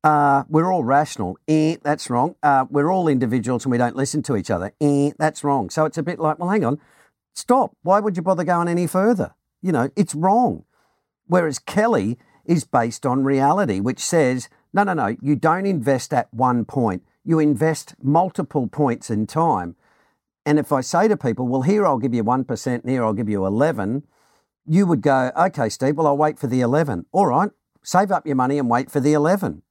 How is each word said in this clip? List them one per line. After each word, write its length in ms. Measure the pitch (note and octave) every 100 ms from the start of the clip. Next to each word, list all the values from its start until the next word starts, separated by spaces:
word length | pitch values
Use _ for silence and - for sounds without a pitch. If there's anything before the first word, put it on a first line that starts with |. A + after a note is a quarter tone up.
uh, 400 | D#3 D3+ C#3+ C#3 -
we're 220 | D#3 F3
all 100 | F#3
rational. 560 | A#2+ C#3 D3+ - F#2 F#2 -
Eh, 300 | D#3 D#3 E3+
that's 260 | D3 D3+ -
wrong. 240 | A#2+ D3 -
Uh, 220 | D3 C3+ C3
we're 220 | C#3+ D3+
all 160 | F#3+ E3
individuals 580 | C3+ A#2+ B2 A2+ B2
and 60 | C3+
we 80 | A#2+
don't 160 | A#2+
listen 300 | C3 C3+ D3+
to 120 | C3+ A2+
each 140 | F2+
other. 220 | F#2 F#2+ _
Eh, 320 | D3 C#3+ C#3+ -
that's 280 | D#3 -
wrong. 260 | C#3+ C#3 F#2+
So 140 | -
it's 120 | D#3 -
a 60 |
bit 160 | D3+ F3+
like, 220 | D#3 D3+
well, 80 | F3
hang 160 | G#3
on, 160 | B2 D3 _ _ _ _ _
stop. 420 | - - B3+ A3+ _
Why 180 | E3+ G3+
would 160 | G#3 F3+
you 60 |
bother 180 | F3 F3+
going 240 | E3+ F3 E3+
any 220 | F3 F3
further? 480 | F#3 G3+ G#3 G2+ _ _ _
You 80 | F#3
know, 200 | D3 C3
it's 200 | - F#3+ D3
wrong. 480 | F3+ A3 B3 E2 _ _ _ _ _ _ _
Whereas 320 | F3+ E3 C3
Kelly 580 | - - A3+ F#3+ G2 B2 _ _
is 200 | - E3+
based 420 | - C3 A#2 A2+ C3+
on 160 | C3
reality, 560 | C3+ C3+ C#3 F3+ F3 F#2+
which 220 | G#2 B2+
says, 480 | - E3+ C3 B2+ - _ _
"No, 100 | F#3+
no, 120 | G3+
no, 220 | E3 G#2 A#2
you 140 | C#3 C#3+
don't 300 | E3 F3 G3
invest 460 | F3 A#2+ C3 -
at 220 | C3+ -
one 300 | A2+ B2+ A#2+
point. 400 | A2+ C#3 A2+ F#2 _ _
You 140 | - D#3+
invest 560 | D3+ B2+ D#3+ D#3 - -
multiple 640 | C3 D#3 F#3 - D#3+ D3+ A#2+
points 420 | - C#3 A#2 -
in 160 | G#2+ G#2+
time." 500 | D#3 E3 G#2 F2 E2+ _ _ _ _ _ _ -
And 120 | D3+
if 140 | -
I 80 | C#3
say 280 | B2+ E3+ G#3+
to 80 | G3+
people, 300 | B2+ A2+ B2+
"Well, 160 | C3
here 240 | C3 G#3 F#3+
I'll 120 | C3
give 160 | B2+
you 100 | A#2
one 200 | G#2+ B2+
percent 400 | A#2 A2+ - A#2+
and 60 | A#2+
here 140 | C3
I'll 80 | A2
give 160 | G#2 G#2+
you 160 | G2+
eleven," 600 | F#2+ G#2 D3+ B2 G2 C3 - _ _ _ _ _ -
you 200 | D#3+ G3
would 160 | D3
go, 280 | C#3+ C3+ B2 -
"Okay, 320 | F3+ - A2+
Steve, 280 | - C3 D3+
well, 100 | D#3
I'll 100 | C#3+
wait 220 | D3+ -
for 80 | C3
the 160 | B2+
eleven." 420 | A#2+ C#3+ D3+ F#2 -
All 140 | F3+ F3+
right, 240 | B2+ G3+ _ _ _
save 280 | - F3+ G3+
up 160 | F3 D#3
your 100 | C3+
money 220 | B2+ C#3+
and 120 | B2
wait 200 | A#2+ C3+
for 100 | D3
the 120 | C#3
eleven. 500 | D3+ D3+ G3 D#3+ D2 _